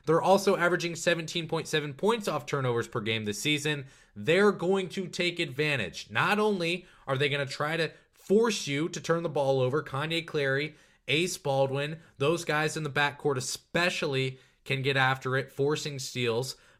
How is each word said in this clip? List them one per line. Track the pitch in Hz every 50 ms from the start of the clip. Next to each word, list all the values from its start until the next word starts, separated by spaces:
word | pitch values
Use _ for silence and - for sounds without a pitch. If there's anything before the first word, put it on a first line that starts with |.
| _
They're | 151 160 160
also | - 175 196 196 196 202 185
averaging | 156 170 175 180 170 165 170 165
seventeen | 160 - 175 170 170 160 156 - 175 160
point | - 160 160 135
seven | - - 151 147 147 131
points | - 185 208 233 226 208
off | 185 156 143 135
turnovers | - 151 139 131 127 117 117 113
per | - - 120
game | 104 113 113 110 107
this | 104 101 -
season. | - 151 151 143 139 151 147 143 135 - - - - _ _
They're | 104 104 147 165 190 208 208
going | 180 - 165 180 196 196 190 165
to | - 196 185
take | 160 - - 180 175 175 175
advantage. | 165 143 127 147 151 151 143 123 98 80 - - - -
Not | 104 117 151 180 208 208
only | 214 214 202 180 170 165 175 180 - - - - -
are | 135 135 131
they | 147 135
gonna | 143 143 139
try | 131 - - 151 151 165
to | 165 156 - - - _ _ _
force | _ - - 190 220 233 226 202 - -
you | 143 139 143 165 175
to | 175 160
turn | - - 165 170
the | 170 165
ball | 139 147 135 135 135 131
over, | 127 127 139 156 147
Kanye | - 139 135 151 160 165 165 160
Clary, | 165 - 151 139 135 135 139 151 151 - - - _ _ _ _
Ace | - 139 160 180 175 -
Baldwin, | - - 143 135 135 135 123 131 139 143 151 160 160 - - _
those | - 139 151 175 165 165
guys | - 151 151 156 - -
in | 160 151
the | 143
backcourt | 131 147 143 139 135 - - 147 135
especially | 127 127 - - - - _ - 170 175 185 180 - 175 151 135 131 131 131 131 - - _ _ _ _
can | - 139 135
get | 131 143 135
after | 135 131 131 131 131 - 131 131
it, | 135 135 -
forcing | - - 139 147 151 151 - 151 143 131
steals, | 135 - - 127 120 117 113 120 131 131 - - - - _